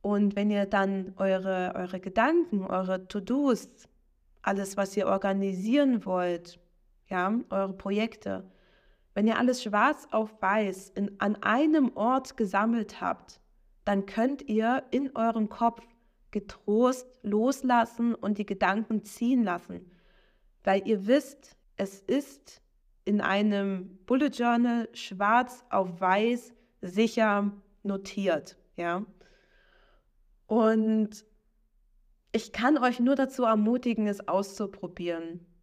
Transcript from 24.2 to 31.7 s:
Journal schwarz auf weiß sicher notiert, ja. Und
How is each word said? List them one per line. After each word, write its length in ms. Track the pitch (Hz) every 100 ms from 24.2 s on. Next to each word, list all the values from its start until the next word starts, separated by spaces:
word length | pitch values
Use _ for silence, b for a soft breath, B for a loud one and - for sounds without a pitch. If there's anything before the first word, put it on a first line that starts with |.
| 294
Journal 600 | - 240 233 240 233 226
schwarz 720 | - - 190 202 233 247 - _
auf 320 | 202 185 175
weiß 520 | 185 196 226 247 - _ b b
sicher 680 | 185 185 226 233 220 202 202 202 _ _
notiert, 720 | 202 196 196 - 190 156 170 - _ -
ja. 280 | 170 175 220 - b b b b b b b b b _ _ _ _
Und 760 | 220 220 220 220 220 214 - _ _ _ _ _